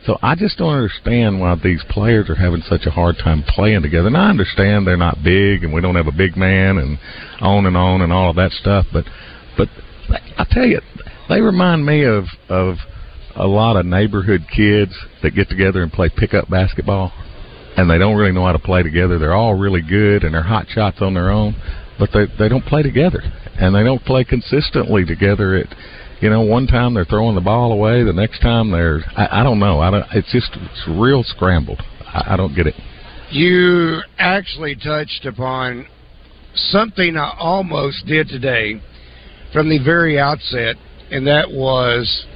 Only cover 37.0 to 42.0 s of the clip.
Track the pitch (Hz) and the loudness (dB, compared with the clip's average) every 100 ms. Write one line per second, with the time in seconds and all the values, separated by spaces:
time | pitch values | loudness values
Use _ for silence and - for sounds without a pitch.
37 | 175 160 143 - 151 190 185 147 143 131 | -2 -2 -6 -4 -2 -2 -2 -4 -4 -6
38 | - 156 151 135 131 120 107 107 - - | -4 -2 -2 -4 -2 -2 -2 -8 -16 -20
39 | - - - - - 151 156 151 131 170 | -20 -20 -20 -20 -6 -2 0 0 2 2
40 | 165 143 139 151 - 127 113 117 - - | 2 2 0 -2 -6 -4 -4 -6 -14 -20
41 | - 139 135 147 170 135 131 127 123 120 | -10 -4 0 2 0 -4 0 0 2 0